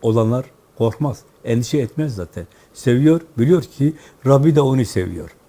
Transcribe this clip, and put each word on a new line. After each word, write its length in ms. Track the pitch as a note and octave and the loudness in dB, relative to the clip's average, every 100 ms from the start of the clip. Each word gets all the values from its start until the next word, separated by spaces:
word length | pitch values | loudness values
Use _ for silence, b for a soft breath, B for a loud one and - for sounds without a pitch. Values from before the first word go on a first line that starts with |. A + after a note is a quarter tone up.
Olanlar 440 | A2+ A2+ A2+ B2 C3 _ _ _ | 0 0 0 -2 -6 _ _ _
korkmaz. 440 | A2+ G#2 D3 A2 _ _ | -4 -2 -6 -6 _ _
Endişe 340 | - A#2 A#2+ D3+ | -4 -4 -2 -4
etmez 380 | A#2+ - D#3 G#2+ | -4 -6 -6 -6
zaten. 320 | E2+ - E2+ b b | -10 -12 -16 b b
Seviyor, 480 | - - A#2+ D3 D#3+ - - | -6 0 2 2 2 -2 -2
biliyor 260 | B2 F3 | 2 2
ki 300 | B2+ - C#3+ D#3+ B B B2+ | 0 -4 -4 -4 B B 2
Rabbi 300 | C#3 D3 D3 | 4 4 2
de 60 | |
onu 240 | C#3 C3 A2+ | 2 0 -2
seviyor. 500 | - F2+ E2+ D#2+ _ | -2 -4 -8 -14 _